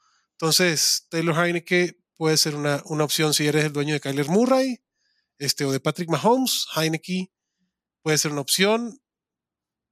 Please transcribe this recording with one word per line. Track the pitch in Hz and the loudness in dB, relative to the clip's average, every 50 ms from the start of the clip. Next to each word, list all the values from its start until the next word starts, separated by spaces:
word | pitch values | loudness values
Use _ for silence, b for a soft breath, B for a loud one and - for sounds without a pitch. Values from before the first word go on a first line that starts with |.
| _ _ _ _ _ _ | _ _ _ _ _ _
Entonces, | _ - 165 160 151 - 180 175 156 - - - - - - - | _ -4 -2 0 2 2 2 2 2 0 0 0 -2 -2 -4 -6
Taylor | 170 165 165 170 147 | -6 -2 -2 0 0
Heinicke | 165 175 175 175 170 170 - 185 180 180 165 - _ _ _ _ | 0 0 0 -2 -4 -4 0 0 0 0 0 -4 _ _ _ _
puede | - 160 156 156 | -2 0 2 2
ser | 147 - 160 147 | 2 0 0 -2
una, | 147 147 147 143 139 - | -2 -2 -2 -2 -2 -4
una | - 160 151 151 | -4 -2 -2 -2
opción | 143 - - 156 151 143 | 0 0 0 0 2 2
si | - 151 | 2 2
eres | 147 147 156 151 | 2 2 2 2
el | 156 139 | 0 -2
dueño | 147 143 151 151 | -4 -4 -2 -2
de | 139 | -4
Kyler | - 139 135 139 143 | -4 -4 -4 -2 -2
Murray, | 139 175 214 247 262 269 262 262 262 240 - _ _ _ _ _ _ _ _ _ _ _ - | 0 2 2 4 4 4 2 2 0 -4 -8 _ _ _ _ _ _ _ _ _ _ _ -8
este, | 143 135 - - 147 | -6 -4 -4 -2 -2
o | 139 | -2
de | 135 135 | -2 -2
Patrick | - 156 147 - 175 165 | -2 -2 -4 -4 -4 -2
Mahomes. | 165 135 139 220 247 262 262 - - - - - - | -2 2 2 4 4 4 2 0 -2 -2 -4 -4 -2
Heinicke | 156 160 160 160 160 - - 185 185 185 - _ _ _ _ _ _ _ _ _ _ _ _ _ _ | 0 0 0 0 -2 -4 -4 -4 -4 -4 -6 _ _ _ _ _ _ _ _ _ _ _ _ _ _
puede | - 156 156 | -2 0 0
ser | 147 - 156 | 2 0 -2
una | 147 147 | -2 -4
opción. | 131 - - 175 190 208 220 233 240 226 156 - _ _ _ _ _ _ _ _ _ _ _ _ _ _ _ _ _ _ | -4 -2 0 2 2 2 2 0 -2 -6 -12 -16 _ _ _ _ _ _ _ _ _ _ _ _ _ _ _ _ _ _